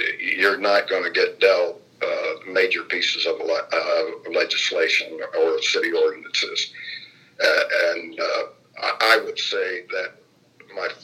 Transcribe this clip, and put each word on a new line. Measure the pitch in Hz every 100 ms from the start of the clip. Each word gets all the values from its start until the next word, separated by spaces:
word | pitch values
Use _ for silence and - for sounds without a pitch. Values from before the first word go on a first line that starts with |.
| - -
you're | 92 92 98 95
not | 101 101 98
gonna | 95 87
get | 92 90 -
dealt, | 98 90 87 - - -
uh, | - 85 - - 95
major | 92 92 85
pieces | - - - - 82
of | 80
le-, | 80 - -
uh, | 82 82 85 80 82 -
legislation | 80 80 - - 90 80 80 80 80 78 80
or | 80 78
city | - - -
ordinances. | 82 80 - - - - - - - - - - - - -
Uh, | - - - - -
and, | - - -
uh, | 85 - - - _ -
I, | - - 113 110
I | 92
would | -
say | - 101 92 90 -
that | 95 92 - _ _ _ _ - 95
my | 90 -